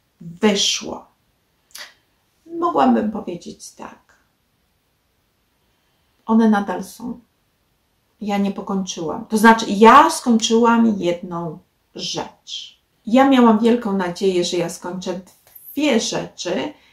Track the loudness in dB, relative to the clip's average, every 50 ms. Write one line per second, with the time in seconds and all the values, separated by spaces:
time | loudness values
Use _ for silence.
0 | _ _ _ -20 -20 -18 -8 -2 0 0 2 2 0 -2 -4 -4 -6 -10 -12 -14
1 | -16 _ _ _ _ _ _ _ _ _ _ _ _ _ -20 -20 -20 -20 _ _
2 | _ _ _ _ _ _ _ _ _ -14 -8 -4 -2 -2 0 2 2 4 4 2
3 | 2 -2 -4 -6 -8 -10 -12 -12 -12 -16 -18 -18 -20 -20 -20 -20 -20 -20 -20 -20
4 | _ _ _ _ _ _ _ _ _ _ _ _ _ _ _ _ _ _ _ _
5 | _ _ _ _ _ _ _ _ _ _ _ _ _ _ _ _ _ _ _ _
6 | _ _ _ _ _ 0 2 4 4 4 4 2 0 -4 -6 -8 -10 -12 -14 -14
7 | -12 -12 -14 -14 _ _ _ _ _ _ _ _ _ _ _ _ _ _ _ _
8 | _ _ _ -12 -8 -4 -2 -2 -2 -2 -4 -6 -8 -6 -4 -4 -4 -6 -8 -8
9 | -8 -8 -8 -10 -8 -4 -2 2 4 4 4 4 2 -4 0 4 6 8 8 8
10 | 8 6 2 -2 -2 0 0 0 2 2 2 2 2 4 2 2 2 2 0 0
11 | -2 -4 -4 -4 -6 -10 -10 -8 -8 -8 -10 -14 _ _ _ _ _ _ -16 -12
12 | -10 -8 -8 -8 -10 -10 -14 _ _ -16 -16 -14 -16 -16 _ _ _ _ _ _
13 | -6 0 2 4 4 4 4 4 6 6 4 4 4 2 2 0 0 -2 -4 -2
14 | -4 -4 -4 -2 -2 0 0 0 -2 -2 -2 -4 -4 -4 -6 -10 -12 -12 -12 -10
15 | -8 -8 -8 -10 -10 -16 _ _ _ _ _ -20 -20 -14 -8 -4 0 0 0 0
16 | -2 -2 -6 -8 -8 -10 -12 -12 -8 -6 -6 -6 -6 -8 -10 _ _ _